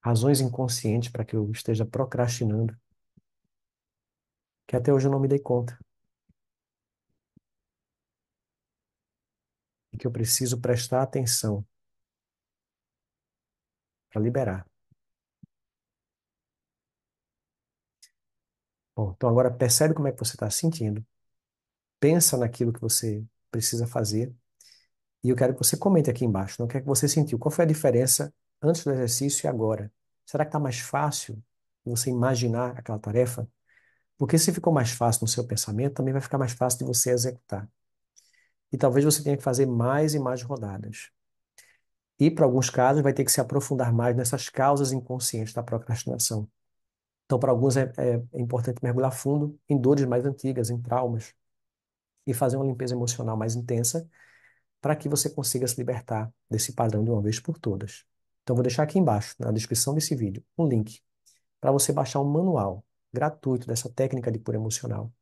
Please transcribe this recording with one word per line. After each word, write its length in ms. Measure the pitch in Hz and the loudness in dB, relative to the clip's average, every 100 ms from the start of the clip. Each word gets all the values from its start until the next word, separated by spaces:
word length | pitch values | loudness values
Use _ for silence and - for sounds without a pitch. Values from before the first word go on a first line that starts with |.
Razões 400 | 120 113 127 135 | 2 2 4 2
inconscientes 680 | 131 120 127 - 113 113 120 | 0 -2 -4 -2 0 0 -2
pra 140 | - | -6
que 100 | 110 | -4
eu 160 | 113 104 | -4 -4
esteja 340 | 110 - 110 | -6 -2 -2
procrastinando, 920 | 113 - 131 123 120 120 113 107 113 - _ _ _ _ _ _ _ _ _ _ _ _ _ _ _ _ _ _ - | -2 -2 -4 0 -2 0 -2 0 -2 -6 _ _ _ _ _ _ _ _ _ _ _ _ _ _ _ _ _ _ -4
que 100 | 127 | 0
até 160 | 123 | 4
hoje 140 | 139 139 | 4 4
eu 40 | |
não 80 | 139 | 2
me 60 | 135 | 2
dei 140 | 139 | 0
conta. 360 | - 123 120 - - _ _ _ _ _ _ _ _ _ _ _ _ _ _ _ _ _ _ _ _ _ _ _ _ _ _ _ _ _ _ _ _ _ _ _ _ _ _ _ _ | 2 0 -2 -10 -20 _ _ _ _ _ _ _ _ _ _ _ _ _ _ _ _ _ _ _ _ _ _ _ _ _ _ _ _ _ _ _ _ _ _ _ _ _ _ _ _
E 60 | - | -8
que 80 | 127 | -6
eu 60 | |
preciso 480 | 120 117 - 127 120 | -2 -2 0 0 -2
prestar 420 | 123 123 - 127 | 0 0 0 0
atenção 640 | 131 139 120 - 110 101 101 _ _ _ _ _ _ _ _ _ _ _ _ _ _ _ _ _ _ _ _ _ _ _ _ | 0 -2 -2 -2 -2 -4 -6 _ _ _ _ _ _ _ _ _ _ _ _ _ _ _ _ _ _ _ _ _ _ _ _
pra 120 | 107 | -2
liberar. 420 | 110 131 117 95 - _ _ _ _ _ _ _ - _ _ _ _ _ _ _ _ _ _ _ _ _ _ _ _ _ _ _ _ _ _ _ _ _ - _ _ _ _ _ _ _ _ | -2 0 -2 -6 -10 _ _ _ _ _ _ _ -20 _ _ _ _ _ _ _ _ _ _ _ _ _ _ _ _ _ _ _ _ _ _ _ _ _ -20 _ _ _ _ _ _ _ _
Bom, 180 | - 104 95 | -6 -4 0
então 120 | 123 | 4
agora 240 | 117 127 | 4 4
percebe 400 | 123 123 - 156 | 2 2 4 2
como 140 | 156 143 | 2 -2
é 60 | |
que 60 | 123 | -2
você 180 | 117 - | -6 -4
tá 120 | 104 | -4
sentindo. 560 | - 165 160 107 104 113 _ _ _ _ _ _ _ _ _ | 0 -2 0 -4 -4 -8 _ _ _ _ _ _ _ _ _
Pensa 380 | 143 170 160 131 | 4 6 4 2
naquilo 360 | 120 - 117 | -2 0 -2
que 80 | 117 | 0
você 440 | 113 - 113 107 110 _ _ | -2 -2 -2 -4 -8 _ _
precisa 360 | 113 110 117 117 | -4 -2 -2 -2
fazer. 480 | 120 104 107 127 - _ _ - _ _ _ _ _ | -2 0 -2 -4 -8 _ _ -20 _ _ _ _ _
E 60 | 123 | 0
eu 60 | 123 | 2
quero 160 | 127 | 2
que 60 | 127 | 2
você 180 | - - | 0 2
comente 340 | 202 180 139 | 4 4 4
aqui 140 | 120 | 2
embaixo, 380 | 123 98 98 - | 0 0 -2 -4
né, 40 | 117 | -4
o 20 | |
que 80 | 135 | -4
é 20 | |
que 60 | 135 | 0
você 220 | 135 143 | 2 2
sentiu? 300 | 160 147 117 | 2 2 0
Qual 120 | 147 | 0
foi 140 | 147 | 2
a 40 | 165 | 4
diferença 640 | 156 143 120 127 - 147 _ _ _ | 4 4 4 4 2 0 _ _ _
antes 220 | 147 165 | 0 0
do 80 | 147 | 0
exercício 540 | 131 120 120 139 139 151 | 0 0 0 0 0 -2
e 20 | |
agora? 440 | 127 110 110 104 _ _ _ - | 0 0 -2 -6 _ _ _ -8
Será 180 | 143 | -4
que 60 | 151 | -2
tá 80 | 156 | 0
mais 220 | 143 120 | -2 -4
fácil 560 | - 139 147 143 - 107 - _ _ _ | -4 -2 -2 -2 -8 -14 -16 _ _ _
de 60 | - | -6
você 200 | 120 131 | -4 -2
imaginar 680 | 123 123 123 120 113 123 123 | 0 2 2 0 0 -4 -6
aquela 220 | - 107 | -10 -8
tarefa? 500 | 104 110 123 120 113 _ _ _ _ _ _ _ | -2 0 0 -2 -10 _ _ _ _ _ _ _
Porque 200 | 131 165 | 2 4
se 140 | 170 | 4
ficou 200 | 190 175 | 2 2
mais 180 | 151 120 | 4 2
fácil 320 | - 117 110 | 2 2 2
no 60 | 113 | 0
seu 180 | - 120 | -2 -2
pensamento, 480 | 113 - 104 139 | -4 -4 -2 -2
também 180 | 139 135 | -2 -2
vai 80 | 135 | -2
ficar 160 | 135 135 | -2 -2
mais 160 | 127 | -2
fácil 280 | 123 127 123 | 0 -2 0
de 40 | |
você 260 | 131 120 127 | -2 0 2
executar. 580 | 123 120 123 _ 98 101 _ _ _ _ _ _ _ _ _ _ | 2 0 -4 _ -10 -10 _ _ _ _ _ _ _ _ _ _
E 40 | 131 | 2
talvez 280 | 143 127 | 4 6
você 180 | 147 151 | 4 2
tenha 140 | 147 143 | 0 -2
que 60 | |
fazer 240 | - 123 139 | 0 2 2
mais 480 | 117 117 139 156 | 2 2 2 2
e 40 | 147 | 0
mais 240 | 127 127 | -2 -4
rodadas. 680 | 120 135 104 98 107 107 - _ _ _ _ - - _ _ _ _ _ | -6 -8 -8 -10 -12 -14 -18 _ _ _ _ -20 -20 _ _ _ _ _
E, 120 | 147 | 2
pra 140 | 160 | 4
alguns 260 | 143 127 123 | 4 4 0
casos, 320 | - 127 143 | 2 4 4
vai 100 | 139 | 2
ter 120 | 135 | 0
que 60 | 127 | 0
se 100 | - | 0
aprofundar 520 | 123 135 135 135 120 | 0 -2 -2 -2 2
mais 240 | 117 120 120 | 2 2 0
nessas 320 | 123 135 - | 0 -4 -6
causas 420 | - 135 143 135 | 0 2 2 0
inconscientes 600 | 131 - 127 131 117 110 | -2 -6 -6 -4 -4 -6
da 100 | - | -6
procrastinação. 840 | 120 117 120 117 - 123 - 110 107 _ _ _ _ _ _ _ _ | -4 -6 -4 -6 -4 -4 -2 -4 -8 _ _ _ _ _ _ _ _
Então, 120 | 131 | 2
pra 120 | 131 | 4
alguns 260 | 120 135 131 | 4 4 2
é, 160 | 131 - | 0 0
é, 260 | 127 120 120 | 0 0 -4
é 80 | - | -6
importante 420 | 120 123 120 120 | -4 -2 -2 -2
mergulhar 300 | 127 123 131 | 0 2 0
fundo 460 | 123 139 147 147 147 _ | 0 -2 0 -2 -6 _
em 100 | 143 | 2
dores 260 | 127 143 135 | 4 4 4
mais 180 | 123 | 2
antigas, 460 | 135 135 131 127 113 | 0 -2 -4 -2 -2
em 100 | 120 | -4
traumas, 540 | 120 120 123 113 - _ _ _ _ _ _ _ _ _ - | -2 -2 0 -4 -8 _ _ _ _ _ _ _ _ _ -6
e 80 | |
fazer 220 | 120 135 135 | 0 0 2
uma 80 | |
limpeza 300 | 135 123 127 | -2 -2 -4
emocional 420 | 123 120 - 117 110 | -2 -4 -4 -4 -2
mais 180 | 110 | -2
intensa 540 | 117 120 117 117 165 165 _ - _ _ _ _ _ | -4 -2 -2 0 -4 -8 _ -20 _ _ _ _ _
pra 160 | 143 151 | -2 -2
que 120 | 147 | 0
você 200 | 143 147 | 0 -2
consiga 380 | - 127 127 123 | -4 -4 -2 -2
se 80 | 120 | -2
libertar 560 | 123 120 - 110 113 _ _ | -4 -4 -4 -6 -6 _ _
desse 220 | 107 - | -2 -2
padrão 320 | - 113 107 | 0 0 2
de 60 | 110 | 2
uma 100 | 113 | 2
vez 180 | 104 110 | 0 -2
por 200 | - 160 | -6 -4
todas. 460 | 117 98 104 - _ _ _ _ | -4 -4 -6 -14 _ _ _ _
Então, 140 | - 123 | -2 0
vou 60 | |
deixar 220 | 123 123 | 2 0
aqui 140 | 151 190 | 0 2
embaixo, 360 | 165 104 - - | 2 2 -2 -6
na 120 | 120 | -2
descrição 420 | 110 110 117 - | -2 -2 -2 0
desse 200 | 151 151 | -2 -2
vídeo, 280 | 139 107 98 - - | -2 -2 -6 -10 -2
um 100 | 160 | 2
link 340 | 120 107 - _ _ _ _ _ _ | 2 -2 -8 _ _ _ _ _ _
pra 100 | 135 | 0
você 220 | 139 - | 2 2
baixar 280 | 143 131 143 | 0 0 -2
um 40 | |
manual 600 | 139 147 185 151 98 95 - _ _ | 0 0 2 0 0 -4 -14 _ _
gratuito 540 | 123 147 156 135 127 120 | -4 -4 -2 -2 -2 -2
dessa 240 | 117 127 | -6 -6
técnica 400 | - 131 131 120 | -2 -2 0 -4
de 80 | 113 | -4
cura 180 | 113 110 | -4 -4
emocional 560 | 110 - 120 104 113 _ | -4 -6 -6 -6 -8 _